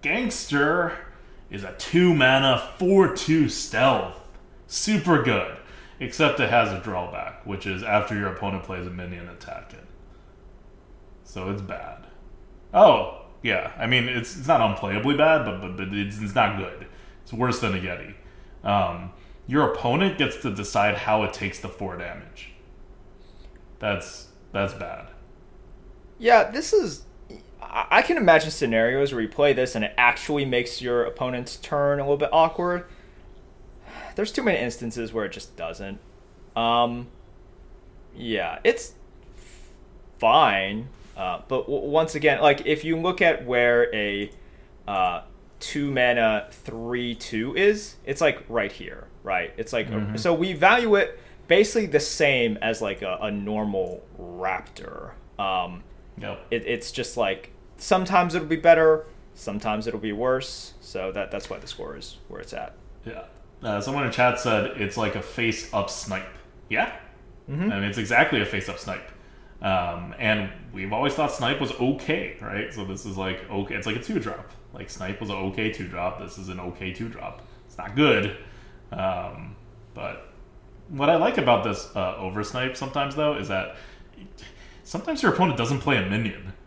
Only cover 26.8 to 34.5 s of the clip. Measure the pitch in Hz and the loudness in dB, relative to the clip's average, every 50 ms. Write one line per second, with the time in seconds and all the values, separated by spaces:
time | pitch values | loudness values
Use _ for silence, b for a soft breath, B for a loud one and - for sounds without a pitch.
26.8 | 320 185 139 - - - - - - - - - - - - - - - - 120 | 4 2 -6 -8 -14 -20 -20 -20 -20 -20 -20 -20 -20 -20 -20 -18 -16 -6 -4 -4
27.8 | - - 165 208 262 - 349 330 220 170 165 160 160 160 - - 147 123 113 113 | 0 6 6 6 6 6 2 4 6 8 8 8 6 2 -4 -2 -2 2 4 4
28.8 | 113 120 127 135 143 139 135 120 110 107 - - 143 147 135 123 127 127 - 113 | 4 4 2 2 0 0 0 -2 -4 -4 2 4 4 4 6 4 2 0 0 -2
29.8 | 107 - - - 120 143 143 - - - 151 147 139 131 127 123 120 120 - - | -2 -2 2 4 4 4 4 2 -4 -2 -2 -2 0 0 0 0 0 -2 -8 -8
30.8 | 127 123 120 120 117 120 - - 135 127 127 123 123 - - - - - 151 143 | -4 0 2 2 0 0 -2 -4 -4 -4 -4 -6 -8 -10 -12 -14 -8 -4 0 2
31.8 | 143 143 143 143 135 139 143 143 147 - - 160 160 165 160 - 175 175 175 175 | 2 2 2 0 2 0 2 2 2 2 4 4 4 4 2 -2 -2 -2 -2 -4
32.8 | 175 B B B B B B B B B - - - - - - - - - - | -6 B B B B B B B B B -20 -20 -20 -20 -20 -20 -20 -20 -20 -20
33.8 | B B B B B B B - 208 214 - - 254 220 | B B B B B B B -4 -4 -2 -2 0 2 2